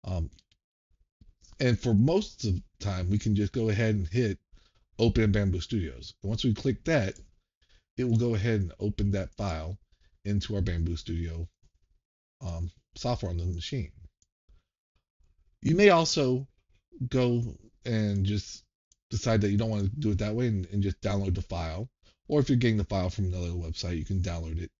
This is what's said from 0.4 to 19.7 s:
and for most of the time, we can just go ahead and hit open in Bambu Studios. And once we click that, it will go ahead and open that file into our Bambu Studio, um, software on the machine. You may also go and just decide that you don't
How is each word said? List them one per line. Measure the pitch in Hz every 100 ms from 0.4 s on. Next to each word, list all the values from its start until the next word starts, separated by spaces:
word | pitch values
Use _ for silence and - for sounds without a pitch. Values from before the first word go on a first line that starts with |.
| _ _ _ _ _ _ _ _ - _ - -
and | 127 113
for | 123
most | 104 127 190 208 -
of | 113
the | 90 - _
time, | 101 92 90
we | 104
can | 113
just | 101 104
go | 127 110
ahead | 104 113
and | 107 85
hit | 104 117 98 _ - _ _ _ -
open | 113 113
in | 110
Bambu | 104 98 87
Studios. | - 113 80 62 69 -
And | 98
once | 113
we | 131
click | 104 135 123
that, | - 160 98 - - _ _ _ _ _ _ -
it |
will | 127 113
go | 120
ahead | 110 117 110
and | 90 -
open | 104 - 101
that | 101 90
file | - 101 80 80 101 _ _ _ _
into | 101 101 -
our | 101
Bambu | 90 85 82 82
Studio, | - 85 85 82 82 _ _ _ _ _ _ _ _ _
um, | 90 82 87 - _ -
software | 127 120 98
on | 85
the | 87
machine. | 85 - 139 98 - - _ _ _ _ - _ _ _ _ _ _ _ _ _ _
You | -
may | 165 208
also | 170 165 - 131 127 139 _ _ _ _ 320 127
go | 127 123 120 117 - - _ 113
and | 113 107 101 95
just | 104 - - _ _ _ _ _
decide | 110 123 113
that | 101
you | 104
don't | 113